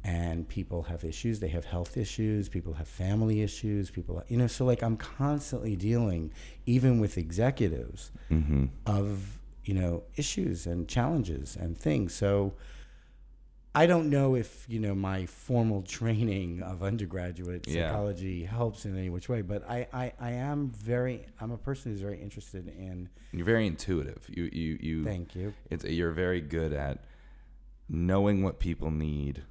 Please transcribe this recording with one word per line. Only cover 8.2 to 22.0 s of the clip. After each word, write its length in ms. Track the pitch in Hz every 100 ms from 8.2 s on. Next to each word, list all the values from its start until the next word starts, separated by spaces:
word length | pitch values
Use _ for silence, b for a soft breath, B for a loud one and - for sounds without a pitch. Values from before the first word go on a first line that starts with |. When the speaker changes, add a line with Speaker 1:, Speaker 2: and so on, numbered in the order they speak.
| -
Speaker 2:
Mm-hmm. 340 | 80 76 71 67 - -
Speaker 1:
of, 520 | 101 101 98 98 - - - -
you 100 | 98
know, 260 | 90 85 - -
issues 500 | 147 - 185 87 85
and 220 | 87 85
challenges 680 | 127 127 160 92 73 71 -
and 220 | 87 85
things. 380 | - 143 92 -
So 380 | 101 101 98 - B B B B B B B - - - - 143
I 100 | 170
don't 240 | 175 156
know 260 | 143 135 127
if, 300 | 110 - -
you 120 | 113
know, 160 | 107 98
my 300 | 95 95 90
formal 560 | - - 123 113 101
training 800 | 90 - 113 110 113 98 90 87
of 180 | 90 92
undergraduate 840 | 98 110 95 92 90 85 90 87 57
Speaker 2:
Yeah. 220 | 82 82
Speaker 1:
psychology 540 | 101 104 90 95 90 85
helps 400 | 117 117 104 104
in 120 | 92
any 120 | 92
which 180 | 87 -
way, 120 | 120
but 260 | 92 104 -
I, 180 | 120 123
I, 200 | 127 127 -
I 120 | 123
am 380 | 120 135 147 139
very, 560 | 110 104 123 127 120 - -
I'm 120 | 113
a 60 | 117
person 340 | - 135 123
who's 100 | 104